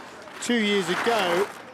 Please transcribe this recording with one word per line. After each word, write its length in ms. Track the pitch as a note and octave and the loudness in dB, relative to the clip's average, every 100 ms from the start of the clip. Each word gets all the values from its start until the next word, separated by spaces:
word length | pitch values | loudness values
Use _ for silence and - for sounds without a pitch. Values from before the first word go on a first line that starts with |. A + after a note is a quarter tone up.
| - - - - | -12 -18 -16 -6
two 140 | - | 0
years 340 | A#3+ G#3 G3+ E3+ | 2 4 2 2
ago 580 | F3+ A#3 A3+ F3+ F3 G3+ - - | 0 2 2 2 2 0 -4 -14